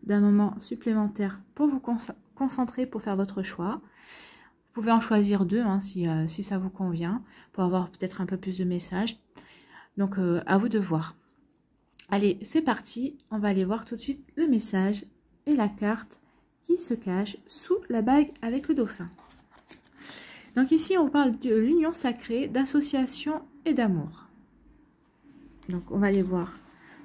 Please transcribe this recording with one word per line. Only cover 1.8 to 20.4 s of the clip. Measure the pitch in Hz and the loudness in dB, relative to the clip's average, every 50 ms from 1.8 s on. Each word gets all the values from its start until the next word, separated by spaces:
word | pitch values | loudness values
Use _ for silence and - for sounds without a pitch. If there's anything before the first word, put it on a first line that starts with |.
| - 240 240 226 - - - _ _ _ _ | -2 -2 -4 -4 -4 -10 -16 _ _ _ _
concentrer | - 269 254 - 254 247 240 - 254 254 | -4 -4 -4 0 -2 -2 -2 -2 -4 -4
pour | 254 - 214 - | -4 -4 -6 -4
faire | 214 196 | -2 0
votre | 190 196 196 202 190 190 | 0 -2 -2 -2 -6 -6
choix. | - - - 175 196 269 320 - - _ _ - - - - - - - - - _ _ _ _ _ _ | -6 -6 -6 -4 -4 -4 -6 -10 -18 _ _ -20 -20 -20 -20 -20 -20 -20 -20 -20 _ _ _ _ _ _
Vous | 233 | -4
pouvez | 214 233 | 2 4
en | 226 226 | 4 4
choisir | 226 - 220 208 202 202 202 190 190 | 4 4 4 4 6 4 4 2 2
deux, | 170 202 240 | 2 2 2
hein, | 240 202 190 196 | 2 2 2 0
si, | 196 196 - 185 170 | -2 -2 -4 -2 0
euh, | 165 160 156 160 | 0 2 0 0
si | 160 - - | -2 -4 -6
ça | 196 - 202 | -6 -4 -4
vous | 185 190 185 | -4 -4 -4
convient, | - - 190 180 170 165 170 170 214 254 - - - - - _ | -4 -4 -4 -2 -2 -2 -2 -2 -4 -4 -6 -12 -20 -20 -20 _
pour | - 202 185 | -4 -2 0
avoir | 175 185 185 175 175 | 2 2 0 -2 -4
peut-être | - - 190 185 - - | -6 -8 -8 -8 -6 -6
un | 180 | -4
peu | - 190 | -4 -4
plus | 180 - 190 180 | -6 -6 -8 -4
de | 185 185 | -2 -2
messages. | 180 175 175 175 - 185 185 226 220 - _ _ _ _ - - - - - _ _ - - - _ _ | -2 -2 -4 -6 -6 -4 -4 -4 -4 -6 _ _ _ _ -20 -20 -20 -20 -20 _ _ -20 -20 -20 _ _
Donc, | 196 196 190 196 | -2 -2 -2 0
euh, | 190 185 175 170 180 - | 0 0 2 2 0 2
à | - 190 | 2 2
vous | 196 226 | 2 2
de | 226 220 214 | 2 0 -2
voir. | 190 165 160 160 160 - - _ _ _ _ _ _ _ _ _ _ _ _ _ _ _ _ - - - | 0 0 -2 -2 -2 -4 -14 _ _ _ _ _ _ _ _ _ _ _ _ _ _ _ _ -20 -6 -2
Allez, | 202 202 208 196 185 - | 0 2 2 2 0 0
c'est | 208 - - 320 320 | -6 -2 -2 0 0
parti. | 269 220 - - - - 233 262 - - - _ _ | 0 -2 -2 -4 -12 -8 -6 -6 -6 -8 -12 _ _
On | 220 | -6
va | 208 208 208 | -2 0 2
aller | 190 190 185 | 2 2 2
voir | 185 214 220 - | 0 -2 -4 -6
tout | - 233 | -10 -12
de | 226 | -10
suite | - 277 269 - - - - | -6 -8 -8 -8 -10 -12 -4
le | 294 339 | -2 2
message | 302 240 208 - - 202 185 190 202 208 202 - - _ _ _ _ _ _ - | 2 2 2 2 0 0 0 2 2 0 -2 -6 -14 _ _ _ _ _ _ -2
et | 294 302 | 0 2
la | 247 208 202 | 2 2 0
carte | 202 - 208 208 226 220 - - - _ _ _ _ _ _ _ _ _ _ | -2 -2 -2 -2 -2 -2 -6 -18 -20 _ _ _ _ _ _ _ _ _ _
qui | - 349 349 | -2 -2 -2
se | - - 240 | 0 -4 -4
cache | 226 - 196 180 190 208 202 - - _ | -4 -2 -2 -2 -2 -2 -4 -6 -16 _
sous | - - - - - 359 453 - | -20 -18 -18 -2 -2 -2 -2 0
la | - 240 226 | -2 -2 0
bague | 214 247 269 294 294 285 - - | 2 4 6 4 4 2 -2 -8
avec | 233 226 247 277 285 | -6 -4 -4 -4 -2
le | - 294 | 0 0
dauphin. | - 220 - - - 175 175 - - - - - _ _ _ _ - _ _ - - _ _ _ - - - - - - - - - | 0 0 -2 -4 -12 -14 -14 -14 -20 -20 -20 -20 _ _ _ _ -20 _ _ -20 -20 _ _ _ -20 -20 -20 -20 -18 -20 -20 -20 -20